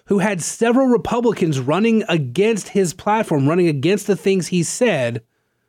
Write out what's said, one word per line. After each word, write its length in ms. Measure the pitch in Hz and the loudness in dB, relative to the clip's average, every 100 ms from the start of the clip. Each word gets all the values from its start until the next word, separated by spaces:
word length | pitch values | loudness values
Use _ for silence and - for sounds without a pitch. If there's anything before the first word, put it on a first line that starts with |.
| _ | _
who 140 | 202 | 0
had 200 | 196 196 | 0 -2
several 460 | 143 - 226 240 269 | -6 -2 0 2 4
Republicans 720 | 233 - 233 240 196 170 139 | 2 0 0 0 0 0 0
running 460 | 127 165 226 220 196 | 0 0 2 2 0
against 600 | 170 131 120 208 226 - | -2 -2 0 0 0 -2
his 260 | 202 185 | -2 -2
platform, 540 | - - 214 214 151 135 | -2 -2 0 0 0 2
running 180 | 170 175 | 2 2
against 400 | 147 139 202 - | 0 0 -2 0
the 100 | 196 | -2
things 300 | 202 190 160 | 0 0 0
he 160 | 180 | -2
said 600 | 165 - 247 165 120 117 - _ _ _ | -2 0 0 0 -2 -4 -10 _ _ _